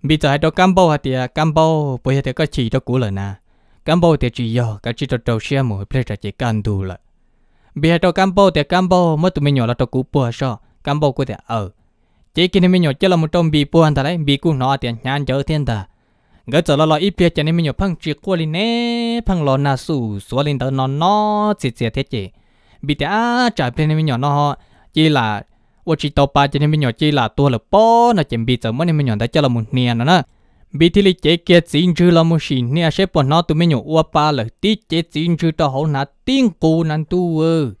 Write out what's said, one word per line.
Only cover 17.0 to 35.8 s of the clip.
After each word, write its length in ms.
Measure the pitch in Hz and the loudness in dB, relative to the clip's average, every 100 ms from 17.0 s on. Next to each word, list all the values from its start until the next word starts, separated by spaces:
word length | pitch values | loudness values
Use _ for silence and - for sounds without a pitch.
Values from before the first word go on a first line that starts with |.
| 196 - | 0 0
việc 180 | 175 - | 0 0
cho 80 | |
nên 140 | 151 170 | -2 0
mình 80 | 160 | -2
nhỏ 60 | 123 | -2
phăng 180 | 196 165 | -4 -4
chỉ 180 | - | -6
qua 240 | 147 - 180 | -6 -4 -4
liền 140 | 160 | -2
nè, 680 | 165 220 233 240 233 233 233 226 | -2 -2 -2 -2 -4 -4 -4 -2
phăng 180 | 180 | 0
lò 140 | 147 135 | 0 0
nà 200 | 139 135 | 0 -2
sù, 420 | - 151 117 101 | -4 -4 -4 -8
xóa 240 | - 123 | -6 -4
lên 160 | 143 139 | -2 -2
tờ 120 | 127 | -4
nó 160 | 135 131 | -2 -2
nó, 680 | 139 170 208 214 208 208 208 | -2 0 0 0 -2 -2 -2
xịt 180 | 135 - | -6 -4
xịt 160 | 117 | -6
thế 100 | 123 | -4
chị. 260 | 139 120 95 _ _ _ _ _ | -6 -8 -10 _ _ _ _ _
Bị 140 | 139 143 | -6 -4
thế 100 | 143 | -2
á, 440 | 208 240 240 247 - | -2 0 0 0 0
trả 140 | 151 | -4
tiền 280 | - 156 156 | 0 0 0
mình 80 | 156 | 0
nhỏ 120 | 120 | 0
nó, 380 | 139 143 147 139 _ _ _ | 0 0 0 -4 _ _ _
chỉ 160 | - 160 | 0 2
là, 340 | 147 110 104 - _ _ _ | 2 -2 -6 -10 _ _ _
ô 120 | - 156 | -6 -4
chỉ 140 | 147 | -2
tàu 180 | 143 139 | 0 0
ba 140 | 143 143 | 2 0
cho 120 | 143 | 0
nên 120 | 147 | 0
mình 80 | 156 | 0
nhỏ 120 | 135 | -2
chỉ 200 | 113 151 | 0 0
là 160 | 147 113 | 0 -2
tua 220 | - 143 | 0 0
là 80 | 117 _ | 0 _
bó, 420 | 202 226 233 240 | 4 6 4 4
nó 100 | 214 | 2
chỉ 140 | 147 117 | -2 -4
bị 200 | 117 123 | -2 -2
giờ 100 | 113 | -2
mới 140 | 117 175 | -2 0
nên 120 | 151 | 0
mình 100 | 139 | 0
nhỏ 80 | 107 | -2
đã 120 | 120 | 0
chơi 160 | 160 | 2
là 40 | 143 | 2
một 140 | 117 110 | 0 -2
nè 220 | 131 123 | -2 0
nó 120 | 117 127 | 0 2
nè. 160 | 180 - _ _ _ _ | 2 0 _ _ _ _
Bị 160 | 143 165 | 2 2
thì 120 | 202 | 4
lý 120 | 202 | 2
chế 240 | 180 143 170 | 2 0 -2
kia 220 | - 175 | 4 4
chính 360 | 170 143 180 165 | 4 0 0 4
chữ 160 | 175 | 4
là 120 | 170 | 4
một 140 | 165 165 | 2 0
xí 200 | - 135 | -2 -4
nè, 280 | 120 151 165 | -2 0 -2
sẽ 140 | 147 190 | 0 0
bỏ 100 | 165 | 0
nó 180 | 135 156 | 2 0
tụi 140 | 170 156 | 0 0
mình 140 | 170 | 2
nhỏ 80 | 139 147 | 0 0
ua 180 | 160 156 | 0 0
ba 180 | 156 151 | 0 0
là 140 | 143 117 _ | 0 -4 _
tí 140 | 196 214 _ | -2 -2 _
chế 120 | 165 | -4
chính 360 | 165 151 170 165 | -4 -4 -2 0
chữ 140 | 170 160 | -2 0
cho 100 | 156 | -2
hậu 180 | 131 | -2